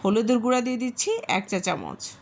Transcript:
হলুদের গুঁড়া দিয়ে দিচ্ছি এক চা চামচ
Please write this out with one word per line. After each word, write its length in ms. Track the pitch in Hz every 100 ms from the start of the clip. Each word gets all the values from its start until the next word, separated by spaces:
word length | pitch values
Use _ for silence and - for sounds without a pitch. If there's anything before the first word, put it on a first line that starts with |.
হলুদের 340 | 196 214 226 247
গুঁড়া 160 | 233 254
দিয়ে 180 | 247 247
দিচ্ছি 280 | 247 240 - 453 - 190
এক 60 | 196
চা 80 | 190 185
চামচ 360 | 165 85 - - -